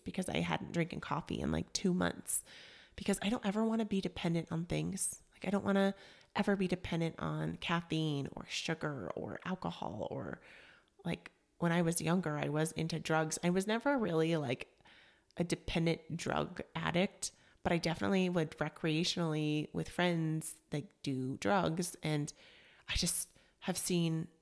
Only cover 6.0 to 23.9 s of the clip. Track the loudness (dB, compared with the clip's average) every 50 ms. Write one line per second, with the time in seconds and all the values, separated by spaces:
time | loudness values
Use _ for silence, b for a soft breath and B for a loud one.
6 | B B B B B B -2 0 2 2 4 2 2 2 0 -2 -2 -2 0 0
7 | 0 0 -2 -2 -4 -2 -2 -2 -2 -4 -4 -4 -2 0 0 0 0 0 -2 0
8 | 0 0 0 -2 -2 -4 -8 -10 -12 -8 -6 -6 -2 -2 -2 -2 -2 -4 -4 -4
9 | -6 -6 -6 -6 -6 -8 -8 -8 -4 -6 -6 -4 -4 -6 -6 -4 -8 -8 -6 -4
10 | -6 -4 -4 -6 -6 -6 -8 -10 B B B B B B B B B B B _
11 | -6 -6 -6 -6 -6 -12 _ _ _ _ _ -2 0 2 4 4 4 4 2 2
12 | 2 2 2 2 2 0 -2 -2 -2 0 2 2 0 0 0 -2 -4 -2 -2 -4
13 | -2 2 2 2 2 2 -2 0 0 2 2 2 2 2 0 0 2 2 2 2
14 | 2 2 4 4 4 4 2 0 0 0 -2 -4 -4 -14 _ _ B B B B
15 | B B B B B B -4 -2 0 0 0 -2 -2 -2 0 2 2 2 2 0
16 | -2 -8 -6 -6 -2 -2 0 0 0 -2 -4 -10 -12 -8 -8 -4 -2 0 2 2
17 | 2 0 -2 -6 -8 -8 b b b b b b 0 2 2 2 2 0 -2 0
18 | 0 2 2 4 4 4 2 2 0 0 0 -4 -4 -4 -4 -2 -2 0 2 2
19 | 2 0 0 0 0 0 0 0 0 0 0 0 -2 -2 -4 -4 -4 -4 -2 0
20 | 2 2 2 2 0 0 0 0 -2 -2 -4 -4 _ -6 -6 -6 -6 -6 _ _
21 | -4 -2 -2 -2 -2 -4 -4 -2 0 2 4 4 4 2 2 0 -2 -2 -4 -4
22 | -2 0 0 0 0 -2 B B B B B B B B B B B B -2 0
23 | 2 2 4 2 2 0 b b b b b b -4 -2 0 0 2 2